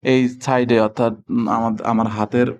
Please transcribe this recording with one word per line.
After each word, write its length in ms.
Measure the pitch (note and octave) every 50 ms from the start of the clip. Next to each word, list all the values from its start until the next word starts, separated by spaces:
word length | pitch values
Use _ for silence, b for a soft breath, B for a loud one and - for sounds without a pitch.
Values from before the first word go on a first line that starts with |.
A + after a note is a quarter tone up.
এই 280 | - C3+ C3 C3 B2+ B2
সাইডে 500 | B2 - - - C3 B2+ B2 A#2+ A#2+ A2+
অর্থাৎ, 340 | A2 G#2+ G#2+ - A#2+ A#2 A2 A2 _ -
উম, 200 | - A#2+ A#2 G#2+
আমার, 340 | G#2 A2+ A2+ A2+ A2 G#2+ -
আমার 240 | A2+ A#2 A2 A2+
হাতের 400 | A2+ G#2+ G#2+ G#2+ G#2 - A#2+ B2 A#2+ G#2 -